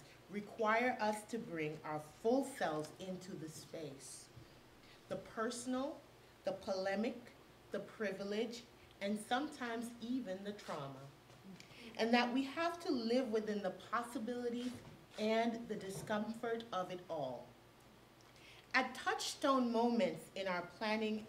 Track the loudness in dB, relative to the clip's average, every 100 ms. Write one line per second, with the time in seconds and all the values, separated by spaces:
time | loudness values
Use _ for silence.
0 | -14 -18 -6 -4 -4 4 8 8 8 4
1 | 4 2 0 -4 -2 0 0 -2 -2 -4
2 | -4 0 4 6 4 2 0 0 -2 -6
3 | -6 -6 -8 -10 -8 -10 -12 -10 -10 -10
4 | -14 -14 -16 -20 -20 -20 -20 -20 -20 -16
5 | -8 -8 -6 -2 -2 -2 -2 0 0 -4
6 | -14 -20 -20 -6 -4 -2 -2 0 2 2
7 | 2 0 -10 -18 -20 -20 -8 -6 -6 -2
8 | -2 -2 -2 0 0 -4 -12 -20 -18 -4
9 | -2 0 2 0 0 -4 -4 -2 -4 -6
10 | -2 -2 -2 -4 -6 -8 -6 -6 -6 -8
11 | -14 -18 -20 -20 -16 -16 -16 -16 -8 0
12 | 4 6 6 2 0 0 0 0 0 2
13 | 4 4 4 0 0 0 -2 -4 -2 -2
14 | -2 -4 -4 -2 -2 -2 -4 -6 -14 -18
15 | -12 0 2 4 4 0 -4 -6 -6 -6
16 | 0 0 0 -2 -2 -2 -2 -2 -2 -4
17 | -6 -4 -4 -6 -10 -18 -20 -20 -20 -20
18 | -20 -20 -20 -20 -20 -20 0 2 2 0
19 | 0 0 -2 0 4 6 6 4 4 6
20 | 2 0 -8 -4 -2 -2 -4 -2 0 2
21 | 2 -2